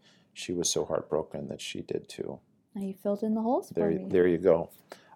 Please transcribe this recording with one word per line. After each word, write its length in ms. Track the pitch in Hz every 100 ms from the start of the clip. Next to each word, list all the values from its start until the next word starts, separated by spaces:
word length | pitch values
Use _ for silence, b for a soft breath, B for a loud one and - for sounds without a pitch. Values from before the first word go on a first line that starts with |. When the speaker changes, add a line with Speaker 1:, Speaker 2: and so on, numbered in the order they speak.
| b b b
Speaker 1:
she 180 | - -
was 160 | 87 82
so 160 | -
heartbroken 640 | - 80 - 76 - 73 71
that 120 | -
she 200 | - -
did 280 | - - -
too. 300 | - - - _ _ _
Speaker 2:
Now 80 | 208
you 140 | 196 190
filled 260 | 202 202
in 140 | 220 220
the 60 |
holes 260 | 226 302 -
for 80 | -
Speaker 1:
There, 160 | 82
Speaker 2:
me. 140 | - 190
Speaker 1:
there 200 | 92 90
you 120 | 82
go. 320 | 90 82 - - B B B